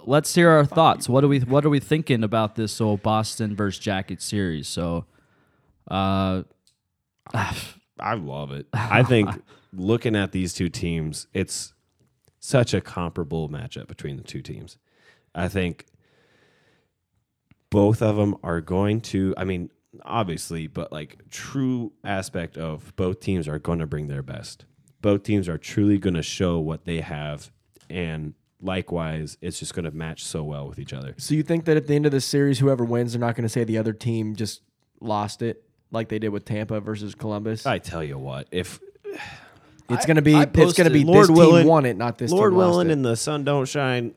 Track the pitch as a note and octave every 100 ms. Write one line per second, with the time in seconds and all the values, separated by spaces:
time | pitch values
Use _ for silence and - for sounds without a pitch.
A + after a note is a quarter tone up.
0 | - C#3+ D3+ F3 E3+ D#3 C#3+ E3 D#3 -
1 | - B2+ C#3+ C#3 B2 C#3+ D3 C#3+ - D#3
2 | D#3+ A#2+ A2 A2+ G#2+ - A2 - A2 G#2
3 | A2 A2 A2 - A2 G2+ G2+ F2+ - F#2+
4 | F#2+ F#2 - G#2 F#2+ D#2 - - E2+ E2+
5 | - _ _ _ _ _ _ _ - F#2+
6 | F#2+ F#2+ F#2+ F#2 - _ _ _ _ _
7 | _ _ - G#2+ G2 - - - _ -
8 | G2+ A2+ D2 C#2 C#2+ C#2+ - A2 A2 G2+
9 | B2 A#2 G2 G2 - _ _ F#2+ F#2 A#2
10 | B2 G#2+ F#2+ F#2 F2+ - F2 - F2 E2
11 | D#2 D2+ - F#2+ F#2 - - _ _ _
12 | _ _ _ _ - C3+ A#2+ G2 - -
13 | E2+ - D#2 E2 D#2 D2 - - - -
14 | D2+ C2+ - C2+ C2 - - _ _ _
15 | _ _ _ - F2 G2 F2+ D#2+ - _
16 | _ _ _ _ _ _ _ _ _ _
17 | _ _ _ _ _ _ _ G#2 G#2 A2
18 | A2 G#2 G#2 - - E2+ D#2+ F#2 G2+ A2
19 | - G2 F#2+ - F#2 F#2 E2+ _ _ -
20 | - A2+ G2 E2 - E2 D#2 F2+ D#2+ D2+
21 | D2+ - _ - - C#3 C3 B2+ A2+ -
22 | G2+ G2 F#2 F2+ E2 - D#2+ D#2 - -
23 | F#2 F#2+ - F#2 D2+ D2+ - E2+ D#2 D2+
24 | D2 C#2 C2 - - - _ _ _ _
25 | G#2 G2+ - G#2 F2 D#2 - - G#2 G2+
26 | F#2 E2+ D#2 - F#2 E2+ D#2 D#2 - E2
27 | D2 D2+ D2 D2+ - _ _ _ - F#2
28 | E2 D#2 D2+ - _ _ F#2 F#2 - E2+
29 | D#2+ D#2 D2+ - F2 - D#2 - E2 D2+
30 | D#2+ D2+ - E2 D2+ D2 C#2+ - C#2 C#2
31 | C2+ - - D#3 D3+ E3 D#3+ D#3 C#3+ D3
32 | D3 C3+ - C#3+ C#3+ B2+ C3+ C3 A#2 A#2+
33 | A#2+ A#2+ A#2 A#2 A2+ B2 A2+ A2 A2 G#2+
34 | A#2+ A2+ G#2+ G#2+ G#2 - _ _ _ _
35 | A2+ G#2 G#2 - A#2 A2 _ _ _ A2+
36 | A2 A2 A2 G2+ - G#2+ G#2+ G#2+ G#2 G#2+
37 | G#2 G2 A2 G#2 A2 A2 C3+ G2 - E2
38 | D2+ C#2 C2+ C2+ - F2+ F2+ - G4 -
39 | G#4 F4+ - - - - _ _ - A#2+
40 | - D#3+ D3 D3+ C#3+ E3 F3 F3 E3 D3+
41 | D3+ F#3+ F#3+ D#3+ E3 E3+ D#3 D#3+ C3 G2
42 | A#2+ - B2 F#3 G#3+ F#3 F3+ F3 E3+ D3
43 | B2+ A2+ - D3+ C#3 C#3+ C3 D3 C3+ B2
44 | A#2